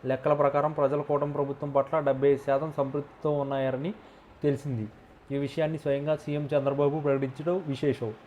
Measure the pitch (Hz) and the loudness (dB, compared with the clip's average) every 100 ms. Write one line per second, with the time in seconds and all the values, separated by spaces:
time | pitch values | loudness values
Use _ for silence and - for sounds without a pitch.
0 | 127 131 156 147 143 143 151 151 139 143 | -2 -2 2 4 4 2 0 2 0 0
1 | 143 147 147 143 139 139 147 139 139 160 | 0 0 0 -2 -4 -4 0 0 2 0
2 | 139 131 139 139 - 139 156 151 135 143 | 2 4 4 4 2 0 0 -2 -2 -2
3 | 143 - 151 147 139 135 131 127 160 214 | -8 -4 -2 0 0 0 0 -2 -4 -8
4 | - - - - 147 139 147 120 107 - | -16 -20 -20 -2 0 0 -2 -4 -6 -10
5 | - - - 139 143 165 156 156 151 139 | -20 -20 -6 -4 -2 -2 -2 -2 -2 -2
6 | 147 151 - 147 143 147 139 139 143 156 | 0 -2 -2 -4 0 0 2 2 2 2
7 | 147 139 139 127 151 185 156 135 147 123 | 0 0 0 -4 -2 -2 -2 0 0 0
8 | 113 107 | -4 -8